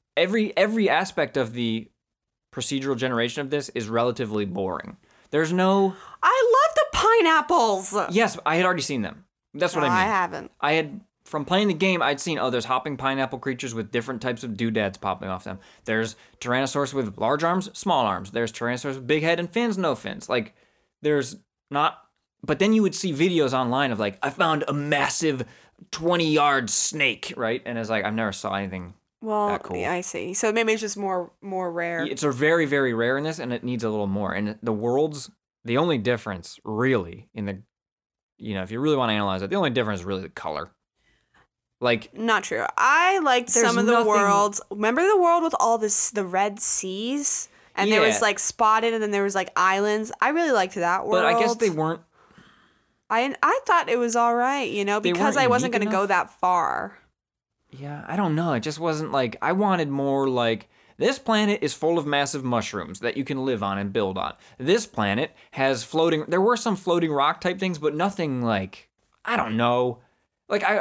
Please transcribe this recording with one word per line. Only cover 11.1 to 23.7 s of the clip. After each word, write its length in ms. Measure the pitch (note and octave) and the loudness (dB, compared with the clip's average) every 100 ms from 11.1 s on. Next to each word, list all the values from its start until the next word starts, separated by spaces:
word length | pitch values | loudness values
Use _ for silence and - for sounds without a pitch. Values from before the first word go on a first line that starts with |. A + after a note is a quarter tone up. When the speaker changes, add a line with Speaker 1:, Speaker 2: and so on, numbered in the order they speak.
| _ - | _ -10
Speaker 1:
from 180 | D#3 | -8
playing 240 | C#3 F#3 G#3 | 0 2 2
the 60 | |
game, 260 | D#3+ F#3+ F3+ | 2 2 2
I'd 200 | C3+ C#3 | 0 0
seen, 180 | - D#3 | -2 -2
oh, 100 | B2+ | -2
there's 160 | B2 | -2
hopping 320 | A#2 C3 D#3 C3+ | -2 -2 -2 -4
pineapple 420 | C3+ C3+ C3 C3 | -2 -2 -2 -4
creatures 360 | C#3 B2 C3+ | -6 -6 -8
with 160 | A2+ G2 | -8 -4
different 320 | A#2+ A#2 B2 | -4 -4 -6
types 220 | B2 A#2 | -4 -6
of 120 | B2 G2+ | -8 -4
doodads 400 | A#2 A2 G2+ F#2+ | -2 0 -2 -4
popping 320 | G2+ F#2 F#2+ | -6 -6 -6
off 160 | F#2 | -8
them. 140 | - G2 - - | -8 -14 -16 -16
There's 320 | - A2 A2+ - - _ | -4 -2 -2 -6 -20 _
Tyrannosaurus 540 | B2 B2 C3+ C#3+ C#3 | -2 0 0 0 -2
with 240 | C#3 A2+ G2 | -2 -4 -2
large 260 | A2 D3 | -2 2
arms, 240 | E3 F#3 G3 - | 2 0 -2 -6
small 280 | G3 D#3 A2+ | 0 2 2
arms. 240 | F2+ F#2+ | 0 -4
There's 200 | A2 A2+ | -4 -4
Tyrannosaurus 440 | - A#2+ B2 C#3+ | -2 -4 -4 -6
with 120 | C3+ B2 | -8 -2
big 160 | D#3 | 0
head 160 | D#3+ E3+ | 2 2
and 120 | F3 | 2
fins, 260 | A#3 A#3+ F#3+ | 0 0 0
no 180 | E3+ | 0
fins. 360 | B2 - - - | -2 -6 -10 -2
Like, 240 | B2 A2 _ _ _ _ _ | -2 -2 _ _ _ _ _
there's 340 | D3 D3 B2+ - _ _ _ | 0 0 0 -8 _ _ _
not, 280 | C#3+ D#3 - _ _ _ _ | 0 0 -2 _ _ _ _
but 140 | - D3+ | -4 0
then 140 | G3 | 4
you 100 | A3 | 4
would 120 | G3 | 4
see 180 | - F#3+ | 0 -4
videos 400 | C#3 F3+ E3+ C#3 | 0 2 4 2
online 400 | C3 B2 | 2 0